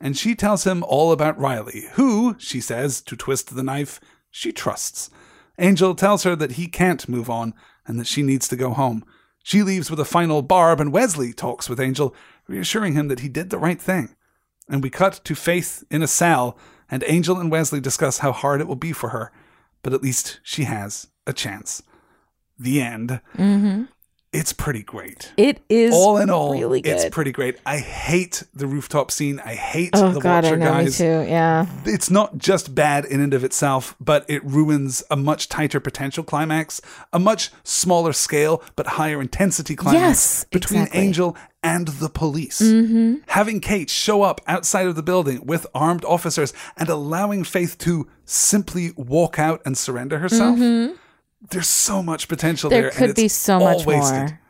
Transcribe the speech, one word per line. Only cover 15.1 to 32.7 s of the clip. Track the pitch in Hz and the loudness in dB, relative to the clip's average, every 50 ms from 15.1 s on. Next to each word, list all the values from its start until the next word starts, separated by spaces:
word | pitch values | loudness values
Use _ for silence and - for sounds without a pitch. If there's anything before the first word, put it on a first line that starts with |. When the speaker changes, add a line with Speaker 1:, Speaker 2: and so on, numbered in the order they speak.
| - - - | 2 -2 -8
Speaker 1:
to | - 156 | -8 -8
Faith | - - 170 175 180 - - - - - - | -4 0 0 0 0 -2 -6 -10 -12 -10 -4
in | 147 156 | -2 -2
a | 160 | 0
cell, | 139 - - 175 170 160 131 123 120 - - - - _ _ _ - | 0 0 2 4 4 4 2 2 -2 -4 -10 -20 -20 _ _ _ -8
and | 131 131 - | -6 -4 0
Angel | - 156 175 160 170 185 185 | 2 2 2 2 2 0 0
and | 175 160 | 0 0
Wesley | 160 160 160 - 147 143 | 0 0 0 0 -2 -4
discuss | 127 135 - - 160 135 - - | -4 -4 -2 0 0 -2 0 0
how | 143 135 | -2 -2
hard | 120 - - 139 143 139 | -2 0 0 0 0 0
it | 156 - | -2 -4
will | 139 | -6
be | 123 165 165 | -6 -6 -8
for | 147 - - 113 | -6 -6 -8 -8
her, | 120 113 110 - _ _ _ _ _ _ _ _ _ _ | -8 -8 -10 -10 _ _ _ _ _ _ _ _ _ _
but | - 131 | -6 -4
at | 131 135 | -2 -2
least | 135 131 123 - - - - - - | -2 -2 -4 -4 -6 -8 -12 -14 -12
she | - - 151 139 | -10 -4 -4 -4
has | - 123 104 101 104 - - - _ _ _ - | -4 -4 -6 -8 -10 -12 -14 -16 _ _ _ -10
a | - | -10
chance. | 135 - - 113 95 98 - - - - _ _ _ _ _ _ _ _ _ _ _ _ _ _ _ - | -8 -6 -8 -8 -10 -12 -12 -12 -12 -12 _ _ _ _ _ _ _ _ _ _ _ _ _ _ _ -8
The | 117 127 135 147 | -4 -2 0 0
end. | 123 117 117 110 117 120 131 120 _ _ - | -2 -2 -6 -8 -6 -6 -6 -8 _ _ -4
Speaker 2:
Mm-hmm. | - 190 202 202 202 208 208 190 214 254 - _ _ _ _ _ _ _ - | 0 2 4 4 4 2 2 0 -2 -6 -8 _ _ _ _ _ _ _ -8
Speaker 1:
It's | - 127 160 - | -6 -4 -4 -4
pretty | - - - 151 131 104 | -6 -6 -4 -4 -4 -6
great. | 98 - - 101 - - - - - - - | -8 -12 -14 -14 -14 -14 -16 -18 -16 -6 2
Speaker 2:
It | - 208 285 - - _ - | 2 4 4 2 -2 _ 2
is | 214 226 226 233 160 | 4 4 6 6 8
Speaker 1:
All | 170 190 208 208 | 8 8 6 6
in | 208 202 196 | 4 2 2
all, | 185 160 147 143 139 | 2 0 0 0 -2
Speaker 2:
really | 127 120 - 131 127 | -2 -2 0 0 0
Speaker 1:
it's | - 151 156 175 165 | 0 0 0 0 0
Speaker 2:
good. | 165 | 0
Speaker 1:
pretty | - 160 147 135 | -2 -4 -4 -4
great. | 123 - 131 127 127 - - | -2 -4 -4 -4 -4 -6 -6
I | 135 147 147 | -6 -6 -6
hate | 120 - - - - 139 165 180 180 170 - - - _ | -6 -8 -10 -8 -4 0 0 0 0 -2 -8 -12 -12 _
the | - 135 143 | -10 -8 -6
rooftop | 135 139 143 - - - 147 127 - | -4 -4 -6 -6 -2 -2 -2 0 -2
scene. | - - 151 143 143 139 - | -4 -4 -4 -4 -4 -6 -8
I | 113 117 | -12 -10
hate | - - - - 160 180 170 - | -8 -8 -6 -4 -4 -2 2 4
Speaker 2:
Oh, | 202 196 185 | 4 4 4
Speaker 1:
the | 180 147 | 2 2
Speaker 2:
God, | 131 175 175 170 165 | 2 2 4 4 4
I | 160 | 4
Speaker 1:
Watcher | 156 | 2
Speaker 2:
know, | 165 165 139 135 139 | 4 2 2 2 2
me | - | 2
Speaker 1:
guys. | 139 131 - | 0 0 2
Speaker 2:
too, | 170 | 2
yeah. | 165 160 160 147 - 165 165 165 165 160 160 175 175 - - - | 2 2 2 0 0 2 2 4 4 4 2 0 -2 -4 -8 -4
Speaker 1:
It's | 214 214 - - - | -4 -2 -2 0 2
not | 185 208 208 - - | 4 4 4 2 -2
just | 135 - 180 196 175 - - | -4 0 0 0 0 0 -2